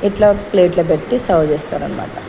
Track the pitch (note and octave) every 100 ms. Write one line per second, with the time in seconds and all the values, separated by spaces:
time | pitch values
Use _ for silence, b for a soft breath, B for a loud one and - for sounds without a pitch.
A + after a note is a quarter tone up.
0 | G#3 G3+ G#3 G3+ - G3+ F3+ F3+ E3 D#3
1 | - B3 - F3 D3+ D3+ - D3 C#3 -
2 | F#2 -